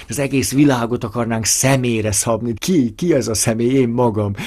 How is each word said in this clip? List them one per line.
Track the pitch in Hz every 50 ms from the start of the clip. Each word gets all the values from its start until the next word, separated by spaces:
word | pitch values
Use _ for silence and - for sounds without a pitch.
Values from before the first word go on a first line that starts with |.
| - -
Az | 110 117
egész | 139 135 135 135 113 -
világot | 127 135 151 143 131 120 117 113 123 120 120
akarnánk | 110 - 120 117 113 117 113 110
személyre | - - - - 131 139 131 123 123 117 110 104 107
szabni. | 104 - - 120 113 107 117 120 117
Ki, | 104 - - 190 160 127 117 104
ki | - 170 175 160
ez | 135 113 113
a | 113
személy? | - - - 113 110 117 120 131
Én | 139 127 117
magam. | 117 123 123 120 104 107 104 101 101 - -